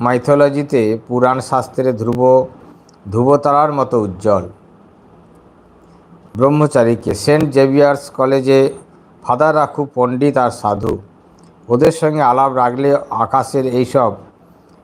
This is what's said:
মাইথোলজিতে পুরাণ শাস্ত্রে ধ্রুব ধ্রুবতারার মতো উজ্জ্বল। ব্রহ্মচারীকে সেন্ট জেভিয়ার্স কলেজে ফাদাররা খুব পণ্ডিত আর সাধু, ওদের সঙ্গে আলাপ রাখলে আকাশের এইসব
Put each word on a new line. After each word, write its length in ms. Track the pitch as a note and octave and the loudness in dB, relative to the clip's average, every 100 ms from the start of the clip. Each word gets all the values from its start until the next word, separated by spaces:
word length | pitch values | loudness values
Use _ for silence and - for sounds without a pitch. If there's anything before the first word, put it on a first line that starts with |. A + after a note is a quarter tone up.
মাইথোলজিতে 960 | A#2 B2 B2 C#3+ C#3+ C#3 C#3+ C3+ G#2+ A2+ - | -2 -2 0 2 2 0 -2 0 0 -2 -4
পুরাণ 320 | B2 B2+ C3 | 0 0 0
শাস্ত্রে 540 | - C3+ A#2+ - C3 | -2 -4 -4 -4 -2
ধ্রুব 540 | A#2 A2 A#2+ B2+ C3 B2+ - - - _ _ G#2 | -2 -2 0 4 4 2 -8 -20 -20 _ _ -8
ধ্রুবতারার 600 | G#2 B2+ D3 C#3+ C#3+ D3+ | -2 2 2 2 2 0
মতো 280 | C#3+ B2+ B2 | 0 -2 -2
উজ্জ্বল। 480 | G#2 F2+ A2 G2+ F2+ - _ _ - _ _ - - - - _ _ _ _ - _ - - G#2 | -4 -4 0 0 -2 -16 _ _ -20 _ _ -20 -20 -20 -20 _ _ _ _ -20 _ -20 -12 0
ব্রহ্মচারীকে 760 | C3 D3+ D3+ C#3 A#2 A2+ - G2 | 2 2 2 2 2 0 -2 -4
সেন্ট 360 | - D3+ D#3 | 0 0 2
জেভিয়ার্স 580 | C3+ C3+ C#3 C#3+ C#3 - | 2 2 4 2 0 -6
কলেজে 640 | - C3 C3+ C3 C3+ C#3 - - - _ _ | -4 0 0 2 2 2 -2 -20 -20 _ _
ফাদাররা 420 | - B2 D#3 D#3 C#3+ | -4 0 2 2 -2
খুব 240 | - C#3 | -4 -8
পণ্ডিত 440 | - B2 B2+ C#3+ C3+ | -2 -2 0 0 0
আর 140 | B2 | -2
সাধু, 460 | - G#2+ G#2 - G2+ - _ _ _ - _ - | -2 -4 -4 -4 -6 -10 _ _ _ -20 _ -2
ওদের 240 | A#2+ D#3 | 2 2
সঙ্গে 300 | - D#3 D3+ | 2 -2 0
আলাপ 320 | C#3 B2 C3+ | 0 2 0
রাখলে 440 | B2+ B2 B2 C#3 C#3 - | 0 -2 0 0 0 -2
আকাশের 560 | A2+ A2+ C3+ C3 C#3+ C3 | -4 -2 -2 -2 -2 -2
এইসব 480 | B2 B2 C#3 A#2 G2 - _ _ _ _ _ | -2 0 0 0 -4 -16 _ _ _ _ _